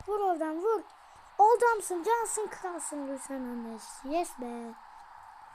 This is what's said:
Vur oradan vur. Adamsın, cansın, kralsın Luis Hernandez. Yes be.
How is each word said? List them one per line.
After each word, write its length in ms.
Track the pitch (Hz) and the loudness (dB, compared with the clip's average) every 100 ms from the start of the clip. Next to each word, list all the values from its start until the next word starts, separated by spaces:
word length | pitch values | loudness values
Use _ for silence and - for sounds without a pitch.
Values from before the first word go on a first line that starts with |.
| - | -4
Vur 120 | 415 | 0
oradan 380 | 392 330 320 320 | 2 0 -2 -2
vur. 240 | 403 427 - - - - - - | 0 0 -2 -18 -20 -20 -4 6
Adamsın, 640 | 415 466 480 440 - 349 | 8 8 6 4 0 -2
cansın, 440 | 349 466 440 - 415 | 2 2 0 -2 -4
kralsın 600 | - 370 339 - 294 277 | -6 -8 -8 -8 -6 -6
Luis 220 | 269 - | -8 -8
Hernandez. 720 | 269 247 240 226 226 - - 269 | -8 -6 -8 -10 -12 -14 -12 -4
Yes 200 | 330 349 - | -2 -2 -6
be. 320 | 247 233 233 226 - - - - - - - | -10 -8 -12 -14 -20 -20 -20 -20 -20 -20 -18